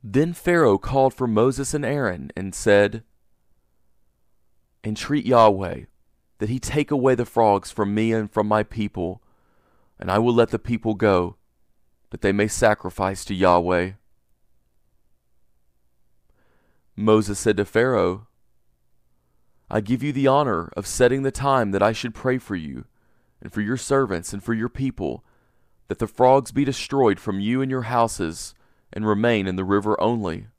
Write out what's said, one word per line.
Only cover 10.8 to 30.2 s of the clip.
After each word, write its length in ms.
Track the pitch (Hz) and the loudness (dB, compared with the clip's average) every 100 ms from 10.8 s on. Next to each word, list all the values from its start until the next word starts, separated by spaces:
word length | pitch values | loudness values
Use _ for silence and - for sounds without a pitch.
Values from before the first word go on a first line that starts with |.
| 117 | -4
go, 440 | 104 107 95 90 - _ _ _ _ _ _ _ | 0 2 2 0 -8 _ _ _ _ _ _ _
that 100 | - | -4
they 140 | 101 | -2
may 160 | 101 107 | 0 -2
sacrifice 760 | - 113 107 92 - 95 95 | 2 2 2 -6 -6 -4 -4
to 100 | - | -8
Yahweh." 600 | 95 92 87 87 90 92 98 _ _ _ _ _ _ _ _ _ _ _ _ _ _ _ _ _ _ _ _ _ _ _ _ _ _ _ _ _ | 2 4 4 4 -2 -2 -10 _ _ _ _ _ _ _ _ _ _ _ _ _ _ _ _ _ _ _ _ _ _ _ _ _ _ _ _ _
Moses 460 | - 107 110 101 101 | -2 4 4 2 -2
said 160 | 117 98 | 0 0
to 80 | |
Pharaoh, 640 | 101 110 127 117 90 95 113 _ _ _ _ _ _ _ _ _ _ _ _ _ _ | 0 0 2 2 0 -2 -12 _ _ _ _ _ _ _ _ _ _ _ _ _ _
"I 100 | 107 | -6
give 240 | 101 123 | -2 -4
you 80 | 147 | -2
the 160 | 131 135 | 0 2
honor 460 | 139 143 87 85 - | 2 2 -2 -4 -10
of 100 | 101 | -8
setting 380 | - 123 135 | 2 2 2
the 80 | 135 | -4
time 400 | - 139 135 107 | -2 0 2 0
that 100 | 98 | 2
I 120 | 101 | 0
should 200 | 110 127 | 0 -8
pray 240 | - 131 127 | -6 -4 -4
for 200 | - 95 | -4 -8
you, 280 | 78 64 - _ _ _ _ _ | -8 -12 -16 _ _ _ _ _
and 140 | - | -12
for 80 | - | -6
your 160 | 104 127 | -6 -6
servants, 560 | - 139 123 90 90 | -2 0 0 -4 -6
and 100 | 101 | -12
for 100 | 107 | -6
your 140 | 113 117 | -6 -6
people, 560 | - 135 120 82 60 _ _ _ _ _ _ _ | -6 -8 -4 -8 -8 _ _ _ _ _ _ _
that 120 | - | -6
the 60 | 113 | -6
frogs 460 | - 127 135 117 | 2 4 4 2
be 140 | - 139 | -2 -2
destroyed 520 | 131 - 143 120 92 | -4 -4 2 2 2
from 220 | - 98 | -4 -4
you 220 | 101 127 | -2 -2
and 100 | 135 | -2
your 120 | 131 | -6
houses, 720 | 117 120 117 - 85 85 - _ _ _ _ | -2 0 0 -2 -6 -6 -16 _ _ _ _
and 160 | 107 107 | -6 -2
remain 400 | 104 120 113 95 | 0 2 0 -2
in 80 | 92 | -4
the 80 | |
river 360 | 92 101 104 107 | 0 0 0 0
only." 480 | 107 117 | 0 -2